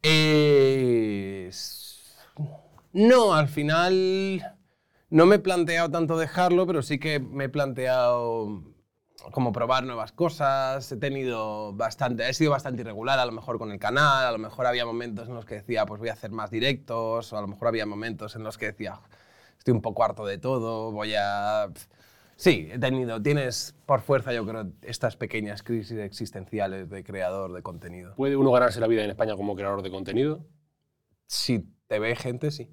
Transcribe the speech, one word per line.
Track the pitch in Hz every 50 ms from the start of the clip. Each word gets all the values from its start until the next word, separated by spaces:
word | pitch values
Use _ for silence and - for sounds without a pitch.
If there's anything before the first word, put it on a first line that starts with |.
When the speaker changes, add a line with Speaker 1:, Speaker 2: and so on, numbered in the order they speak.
| - 156
Speaker 1:
Eh, | 160 156 156 156 151 151 151 147 147 139 135 135 135 135 131 123 120 117 113 107 104 101 98 98 98 98 92 90
s-, | 92 - - - - - - - - - - - - - - _ _ - 151 143 - - _ _ _ - _ _
no, | - 180 208 233 254 254 233 208 175
al | 156 151 139
final | 151 156 147 147 156 165 175 180 190 185 185 185 190 190 190 196 190 180 - - - _ _ _ _ _ _ _ _ _ _ _
no | 160 156 165
me | 180 208
he | 202
planteado | 202 190 185 180 170 156 170 165 170 165
tanto | 139 170 165 151 165
dejarlo, | 160 160 147 - 180 180 180 175 180 185
pero | 175 180 151
sí | 123 - 151 135
que | 147 156 151 143
me | 127 110 - 139 139
he | 131
planteado | - 147 143 135 127 127 127 127 127 127 123 123 123 120 120 117 113 113 110 104 107 95 - 107 _ _ _ _ _ _ _ _ _ - - -
como | - 139 127 120
probar | 101 120 117 117 127 131
nuevas | 127 131 123 113 107 -
cosas. | _ - 175 165 147 - 147 139 135 135 135 131 135 139 123 -
He | 135
tenido | 110 147 139 135 139 131 127 120 113 110 110 104 107 107 104
bastante, | 98 101 113 110 - - 139 123 123 113 113 127
he | -
sido | - 156 151
bastante | 143 135 - 139 127 113
irregular, | 120 117 104 104 113 131 139 131
a | 127
lo | 120
mejor | 113 113 110 123 120 110
con | 113 107
el | 101 95
canal, | - 104 117 139 151 147 135 131 131
a | 123
lo | 117 110
mejor | 110 107 - - 127
había | 123 123 123 120
momentos | 117 113 117 120 120 107 101 113 113
en | 123
los | 117 107
que | - 117
decía, | 101 98 - 120 110 107
"Pues | 101 107 104
voy | 113 117
a |
hacer | 107 - - 107
más | 107 110 107 101
directos", | 110 113 117 135 139 143 143 - 117 113 113 113 113 117 113 -
o | 113 107
a |
lo | 104 98
mejor | 98 - 123
había | 117 113 113 107
momentos | 104 101 101 110 117 117 160 - 107 -
en | 117 110
los | 107 - -
que | 113
decía, | 107 104 _ 107 95 - - _ _ _ _ _ _ _ _ _ _ _ _
"Estoy | _ - 123
un | 107
poco | 98 113 101 - 117
harto | 110 - - 110
de | 101 98 95
todo, | - 131 135 127 113 113 113 110 110 113
voy | 107 104 107 107 107 104
a". | 101 101 101 101 101 104 107 107 104 98 82 - - _ _ _ _ _ _ _ _ _ _ _
Sí, | - 175 151 98 78 78
he | 95 123
tenido, | 127 131 131 131 127 120 113 110
tienes | 104 139 147 147 135 127 117 - - - - _ _
por | - 139 131
fuerza, | - - 139 131 - 131
yo | 123 117 110
creo, | 101 113 113 107 90 71 _
estas | - - 117 - - 117 -
pequeñas | _ - 104 - 110 104 104 104 101
crisis | - - 120 113 104 - 117
existenciales | 110 104 98 98 - 117 101 - 101 92 - - 107 101 98 95 95 95 82
de | 98 98
creador | 90 - 98 98 92 90 92 98 95 92 90
de | 90
contenido. | 80 - 85 82 - 87 87 90 90 90 104
Speaker 2:
¿Puede | - 135 139 139
uno | 139 139 135
ganarse | 123 123 123 120 101 120
la | 113 110
vida | 117 110 107
en | 104
España | 98 - 117 110 104
como | 95 98 101 101
creador | 92 101 98 101 98
de | 92 95
contenido? | 92 95 95 95 98 113 135 151 156 175 160 - _ _ _ _ _ _ _ _ _ _ _ _ _ _ _
Speaker 1:
Si | _ - - - - 127 107 85 - _ _ _
te | _ 110 107
ve | 107 113 120
gente, | - - 127 120 123 - 151
sí. | 147 - 120 -